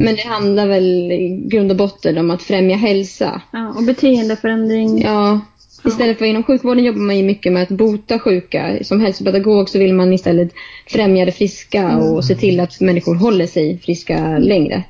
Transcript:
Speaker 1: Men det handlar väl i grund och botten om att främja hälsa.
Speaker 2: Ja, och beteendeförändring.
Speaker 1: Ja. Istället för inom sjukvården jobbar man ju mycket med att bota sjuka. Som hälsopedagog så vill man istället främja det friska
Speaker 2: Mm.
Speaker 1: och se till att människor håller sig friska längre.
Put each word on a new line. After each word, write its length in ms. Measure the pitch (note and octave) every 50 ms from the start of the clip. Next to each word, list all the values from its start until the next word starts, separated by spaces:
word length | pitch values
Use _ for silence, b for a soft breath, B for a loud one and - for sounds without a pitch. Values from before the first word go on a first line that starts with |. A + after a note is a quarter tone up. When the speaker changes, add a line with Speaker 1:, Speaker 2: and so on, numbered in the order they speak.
Speaker 1:
Men 140 | - A3+ A3
det 100 | G#3 A3
handlar 400 | A#3 A3+ G#3 G3+ G3+ G3 G#3 G#3
väl 180 | G3 G3 F#3 F#3 F#3 F3+ F3+ F3 F3
i 300 | F3+ F3 F3+ F3 F#3 F#3+ -
grund 240 | - A3+ G#3 G3+ F#3+
och 60 | F#3+
botten 420 | F#3 G3+ G3 - - - E3 D#3 D#3
om 120 | E3+ E3+
att 120 | E3+ F3
främja 340 | - - G#3 F#3+ F#3+ F#3 F#3
hälsa. 640 | G#3 A#3 G#3 G3+ G3 G3 F#3 - - G#3 - - F#3 - _
Speaker 2:
Ja, 200 | - A3+ A3+ G#3+ -
och 60 | A3
beteendeförändring. 1200 | A#3+ A#3+ B3 - D4 C4+ B3+ A#3 A3 A3 A3 G#3+ - A3+ A3+ A3+ A3 A3 A3 A3 A3 A3 A3 A3
Speaker 1:
Ja. 380 | A3 G#3+ G#3+ G#3 G3+ G3+ G#3+ G#3 - - _ _ _ _ - - -
Istället 340 | A#3 A3 A#3 A#3+ A3+ A3 A3+
för 60 | A3+
inom 180 | A3 A3 A3+
sjukvården 420 | A3+ - C4 B3+ B3+ B3 B3 B3 B3
jobbar 160 | A#3+ G#3+ G3+
man 160 | G3+ G3+ G3+
ju 60 | G3 G3
mycket 280 | G3 G3+ G3+ - F3+
med 100 | F3+ F3+
att 60 | F3+ F#3
bota 500 | G3 F#3 A3 A3 G#3 G#3 - - A#3 A#3
sjuka. 600 | - A3+ F#3 F3+ F3 - - D#3 D3 E3+ G3 -
Som 180 | - - G3 G#3+
hälsopedagog 680 | A3 F#3+ F#3+ - G3 G3 F#3 G3 G3 G#3+ G#3 G3+ F#3+ -
så 100 | - G3
vill 160 | G3 F#3+ F#3
man 180 | F#3 F#3 F#3
istället 400 | F#3 F3+ - F3+ E3+ E3+ F3 E3+ - B B B B B B
främja 380 | - - A3 G#3+ G3 F#3+ F#3 F3+
det 80 | F3+
friska 500 | F3+ - G#3 F#3 - - - - - G#3
Speaker 2:
Mm. 160 | F#3 E3+ D#3 D#3
Speaker 1:
och 220 | D#3+ D#3+ D#3+ D#3+ C3
se 100 | - F#3
till 260 | - A3 G3 F3 F3
att 200 | F3+ F3 - -
människor 340 | F#3+ F#3+ F3 F3 - F3 E3+
håller 320 | E3+ G#3 A#3 G#3 F3+ E3
sig 320 | F3 - F3+ D#3 D3+ F3+ F3
friska 600 | - - F3 - - - E3 D#3+ D#3 D#3+ D#3 D3+
längre. 440 | - G3 G3+ F3 D3 - - F#3 -